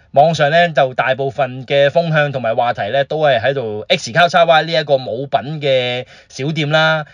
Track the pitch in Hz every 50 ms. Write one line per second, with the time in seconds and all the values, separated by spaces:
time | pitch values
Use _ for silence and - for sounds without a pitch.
0 | _ _ - 135 143 165 165 151 156 143 151 170 175 175 156 165 143 131 127 -
1 | 120 123 131 127 139 135 - - 139 127 127 131 127 - 147 139 143 143 139 170
2 | 170 165 156 156 147 143 139 135 120 113 113 120 120 120 120 127 113 101 117 139
3 | 139 - 151 156 156 147 135 113 113 127 143 139 120 110 104 107 107 - 185 180
4 | - - 110 156 175 175 - 180 170 165 165 156 156 160 165 160 156 147 143 131
5 | 131 120 107 120 139 139 - 107 104 135 160 156 143 139 135 131 123 123 123 123
6 | 123 - - - - _ - - 131 143 165 160 151 143 151 156 156 160 160 156
7 | 151 -